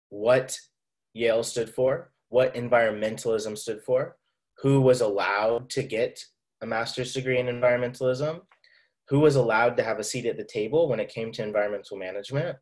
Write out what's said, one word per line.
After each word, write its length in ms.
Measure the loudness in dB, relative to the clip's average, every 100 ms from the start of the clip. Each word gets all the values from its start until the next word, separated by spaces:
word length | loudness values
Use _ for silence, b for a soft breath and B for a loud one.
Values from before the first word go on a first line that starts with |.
| _
what 500 | -4 2 2 2 -10 -16 _ _ _ _
Yale 300 | -2 0 2
stood 300 | 0 -4 -6
for, 380 | 0 0 0 -6 _ -2
what 260 | 2 2
environmentalism 1040 | 0 2 4 4 0 -4 -4 -2 -2 -2 -8
stood 240 | -8 -8
for, 360 | 0 0 0 -10 _ _ _ _
who 240 | 2 4
was 180 | 6 4
allowed 680 | 2 0 0 2 2 0 -4
to 140 | -6
get 420 | -4 -2 -2 -4 -20 _ _ -14
a 40 | -6
master's 480 | -6 -4 -6 -6
degree 260 | -4 -2 0
in 60 | 0
environmentalism, 960 | 0 2 2 -2 -2 -2 0 -4 -6 -14 _ b b b b -2
who 140 | 4
was 160 | 6 6
allowed 400 | 4 4 4 2
to 60 |
have 160 | -2 -2
a 40 |
seat 220 | -4 -4 -4
at 100 | -6
the 80 |
table 460 | -6 -4 0 2 2
when 100 | 0
it 100 | -4
came 220 | -6 -8
to 120 | -6
environmental 540 | -4 -2 -2 -4 -10 -12
management. 600 | -10 -10 -6 -6 -6 -8